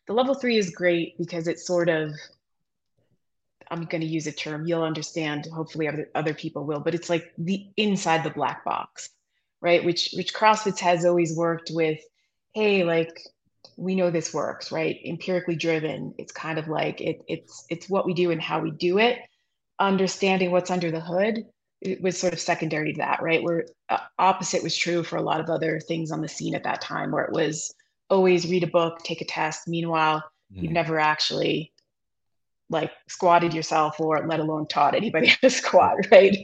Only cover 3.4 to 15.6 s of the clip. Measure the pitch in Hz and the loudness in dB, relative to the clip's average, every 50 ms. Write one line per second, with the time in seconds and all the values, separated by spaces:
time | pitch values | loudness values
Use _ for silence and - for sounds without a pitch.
3.4 | _ _ _ _ - - - 170 165 165 - 165 160 156 160 160 147 151 147 - | _ _ _ _ -14 -10 -10 -8 -8 -6 -6 -4 -4 -2 -4 -4 -4 -6 -8 -8
4.4 | - 156 151 151 156 170 170 165 160 160 160 156 151 - - 170 160 151 147 147 | -8 -8 -8 -6 -4 -2 -2 0 0 -2 -2 -4 -8 -8 -6 -4 -4 -4 -4 -6
5.4 | 147 160 165 160 160 - - 151 160 147 147 151 151 - - - 156 160 151 - | -8 -8 -8 -8 -8 -8 -4 -4 -4 -2 -2 -4 -6 -6 -4 -4 -2 -2 -4 -4
6.4 | - 160 - 147 143 143 156 147 143 165 165 170 170 - 175 165 170 - - - | -8 -10 -8 -8 -6 -6 -6 -4 -2 -2 -2 -2 -2 0 -2 -2 -2 -4 -10 -8
7.4 | 170 165 196 202 202 - - - 214 208 196 175 - 170 165 160 151 156 143 147 | -4 -2 -2 -4 -4 -8 -4 -2 0 2 2 0 2 2 2 2 0 -2 -4 -2
8.4 | 139 127 - - - - - - 50 - _ - - - _ _ _ _ _ _ | -4 -4 -4 -4 -6 -4 -4 -4 -6 -10 _ -18 -18 -18 _ _ _ _ _ _
9.4 | _ _ _ _ - 175 175 170 - 175 170 - - - - 160 180 - - - | _ _ _ _ 2 4 4 4 4 2 0 0 -2 -4 -4 -6 -6 -6 -2 2
10.4 | 220 214 214 208 - 202 185 - 196 175 180 170 170 175 175 175 175 156 160 160 | 4 4 4 4 2 -2 -2 0 2 2 4 4 4 4 4 4 2 0 0 0
11.4 | 170 165 165 160 - - 156 165 165 156 156 156 - - _ _ _ _ _ _ | 0 0 -2 -2 -6 -6 -2 -2 0 0 -2 -4 -8 -20 _ _ _ _ _ _
12.4 | _ _ - 220 214 208 202 196 175 170 165 165 165 165 - - - - _ _ | _ _ -4 -2 0 2 4 2 2 2 2 0 0 -2 -4 -16 -20 -20 _ _
13.4 | _ _ _ _ _ - _ - 170 185 190 190 185 175 165 165 156 - - 151 | _ _ _ _ _ -20 _ -8 -6 -2 0 2 2 2 0 0 -2 -2 -4 -4
14.4 | - - - - - - - 160 160 160 - - - - 170 165 - 190 185 180 | -4 -4 -6 -8 -10 -8 -6 -4 -2 -4 -4 -6 -8 -10 -10 -8 -4 -2 -2 -2
15.4 | 175 - 170 151 | -2 -2 -4 -2